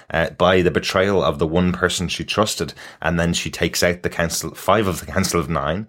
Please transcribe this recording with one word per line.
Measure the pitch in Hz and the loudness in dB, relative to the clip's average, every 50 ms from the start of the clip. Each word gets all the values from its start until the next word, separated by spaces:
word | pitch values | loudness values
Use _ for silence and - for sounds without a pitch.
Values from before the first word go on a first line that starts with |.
| - - - | -16 -4 0
uh, | 80 82 76 | 0 0 0
by | - - 87 87 95 92 87 | 0 2 4 4 6 6 4
the | 87 71 | 4 2
betrayal | 92 - - - 95 92 101 101 90 71 | 0 -2 0 0 2 2 2 2 2 2
of | 80 78 69 | 0 0 0
the | 85 | -2
one | 78 80 90 90 90 90 | 0 2 2 2 2 2
person | - 92 87 - - 90 80 | 2 0 0 0 0 -4 -4
she | - - 82 | -6 -6 -6
trusted. | - - 101 110 - - - 85 73 - - - - - - - | -4 0 0 0 0 0 -4 -6 -6 -8 -14 -18 -20 -16 -4 -2
And | 82 85 82 | 0 0 2
then | 85 85 85 | 2 0 0
she | - - 80 | -2 -4 -6
takes | - - 87 85 - - 90 | -4 -2 -2 -2 0 2 0
out | 87 87 90 - | 0 0 0 -4
the | 87 | -6
council, | - - 85 82 - - - 78 - | -2 -2 -2 -2 -2 -4 -6 -8 -10
five | - - - 95 113 107 | -6 0 2 2 4 4
of | 95 85 - | 0 -2 -4
the | - | -6
Council | - - 95 95 - - 87 | -4 -2 -2 -2 0 0 0
of | 76 69 | 0 0
Nine, | 82 71 69 73 82 98 110 | -2 -2 -2 -2 -2 -4 -6